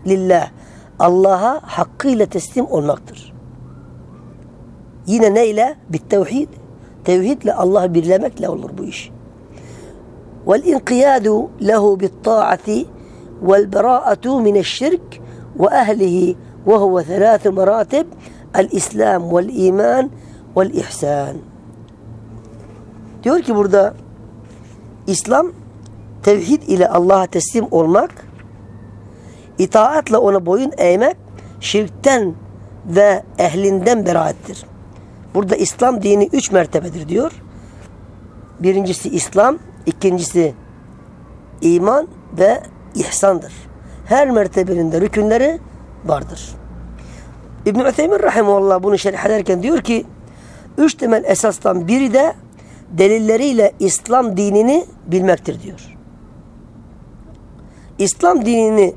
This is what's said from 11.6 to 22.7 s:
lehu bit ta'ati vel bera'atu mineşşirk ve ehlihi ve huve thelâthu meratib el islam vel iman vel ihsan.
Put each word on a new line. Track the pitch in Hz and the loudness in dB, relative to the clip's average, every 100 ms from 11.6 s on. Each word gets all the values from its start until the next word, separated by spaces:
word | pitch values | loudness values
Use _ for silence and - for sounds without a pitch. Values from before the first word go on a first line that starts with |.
| 202 | 0
lehu | 220 208 190 | 2 2 0
bit | 190 - | -2 -4
ta'ati | 220 220 - 185 - 220 - - - - - - | -2 0 0 -2 -4 -6 -6 -14 -20 -20 -20 -4
vel | 180 202 202 | 2 2 2
bera'atu | 196 240 254 247 202 247 269 | 0 2 2 0 -2 -2 0
mineşşirk | 214 202 170 - 277 349 - - - - - - | 2 2 -2 -4 -2 -2 -6 -20 -20 -20 -16 -2
ve | 185 | 2
ehlihi | 277 214 208 190 180 180 175 - - - | 2 0 0 0 0 0 -2 -12 -6 2
ve | 214 | 2
huve | 196 180 | 4 0
thelâthu | 151 185 214 214 208 | -2 0 2 4 2
meratib | 190 190 220 226 277 330 - - - - - | 2 2 0 0 -2 -4 -12 -20 -20 -4 -2
el | 190 | -2
islam | 190 - 214 220 185 170 175 | -4 -4 -2 0 0 0 -2
vel | 190 254 185 | -2 0 0
iman | 196 233 254 262 - - - - 185 | 2 2 0 -2 -8 -20 -20 -6 -2
vel | 190 | -2
ihsan. | - - - 143 143 139 127 - - - - - - - - - - - - - | -4 -8 -6 -4 -4 -4 -10 -16 -20 -20 -20 -20 -20 -20 -20 -20 -20 -20 -20 -20